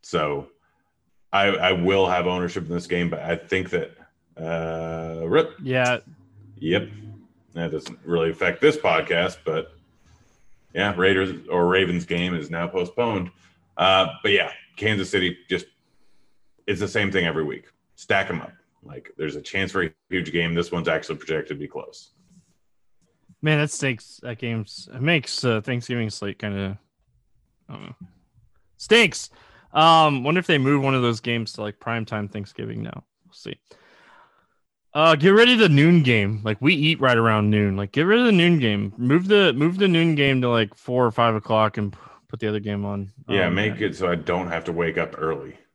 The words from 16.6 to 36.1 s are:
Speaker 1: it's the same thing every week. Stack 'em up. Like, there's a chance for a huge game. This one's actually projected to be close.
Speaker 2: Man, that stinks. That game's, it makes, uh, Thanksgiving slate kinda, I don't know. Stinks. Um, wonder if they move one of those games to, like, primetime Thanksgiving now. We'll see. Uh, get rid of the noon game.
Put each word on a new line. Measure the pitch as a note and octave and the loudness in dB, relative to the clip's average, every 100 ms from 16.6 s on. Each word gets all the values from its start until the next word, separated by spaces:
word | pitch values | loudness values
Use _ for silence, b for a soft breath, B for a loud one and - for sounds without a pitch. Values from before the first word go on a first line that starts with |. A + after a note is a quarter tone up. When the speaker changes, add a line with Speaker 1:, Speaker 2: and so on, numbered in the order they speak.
| - | -6
Speaker 1:
it's | F#2+ | -4
the | G#2 | -2
same | A2+ G2+ | -2 0
thing | F#2 E2+ | 0 0
every | D#2+ | -2
week. | D2+ C#2+ _ _ _ | -4 -8 _ _ _
Stack | _ - G2+ F#2+ | _ -2 -2 0
'em | E2+ | -6
up. | - - _ _ | -8 -20 _ _
Like, | - D2 - - | -20 -20 -20 -8
there's | D#2 D2 | -8 -8
a | |
chance | - F#2+ F#2+ | -8 -6 -4
for | F#2+ | -2
a | E2 _ _ | -4 _ _
huge | F#2 D#2+ | -6 -4
game. | E2+ E2 | -2 -2
This | E2+ E2+ | -2 -2
one's | F2 D#2+ | -4 -2
actually | D#2+ - D#2 | -2 -4 -12
projected | - D#2 D2+ C#2+ | -6 -6 -6 -10
to | |
be | D2 | -10
close. | D2 - - - _ _ _ _ _ _ _ _ _ _ _ _ _ | -12 -16 -20 -20 _ _ _ _ _ _ _ _ _ _ _ _ _
Speaker 2:
Man, | D#3 D3+ | 0 2
that | D3 | 0
stinks. | - C#3 A#2 - - | -2 -4 -4 -10 -16
That | B2 A2+ | -14 -8
game's, | A#2+ A2+ G2+ - - | -6 -6 -6 -14 -18
it | B2+ | -4
makes, | C#3 E3+ - - | 0 0 -2 -4
uh, | B2+ A2 | -2 -2
Thanksgiving | G#2 B2 A2+ A#2+ A2 | -2 -6 -4 -4 -4
slate | - G2+ F#2+ | -6 -10 -8
kinda, | G#2+ G2 G2 G2+ _ _ _ _ _ _ _ _ _ | -6 -4 -6 -8 _ _ _ _ _ _ _ _ _
I | |
don't | B2 | -20
know. | G1+ - - _ _ _ _ _ _ _ | -18 -20 -20 _ _ _ _ _ _ _
Stinks. | - A3+ G#3 - - b b b b | 2 4 4 0 -14 b b b b
Um, | - D#3+ E3 D#3 C#3 | 4 6 8 6 2
wonder | B2+ F3 | 0 -2
if | F3 | 2
they | D#3 | 2
move | C3 C#3+ | 4 2
one | C3+ | 2
of | C3 | 2
those | A#2+ A2 | 2 0
games | A#2+ A#2 A2 | -2 -4 -4
to, | - | -8
like, | G#2+ G2 | -10 -8
primetime | - A2+ A2 G#2+ G#2 | -6 -6 -4 -6 -6
Thanksgiving | G#2+ G2+ - A2+ A2 | -8 -12 -10 -10 -8
now. | A2 - _ _ | -10 -12 _ _
We'll | _ | _
see. | - - - _ b b b b b b b b b _ _ _ | -20 -16 -16 _ b b b b b b b b b _ _ _
Uh, | D3 D#3+ D#3 | 2 4 6
get | E3 | 6
rid | G3+ A#3+ | 6 6
of | B3 | 6
the | G#3 | 6
noon | C#3+ D#3 F3 | 6 8 6
game. | C3 | 6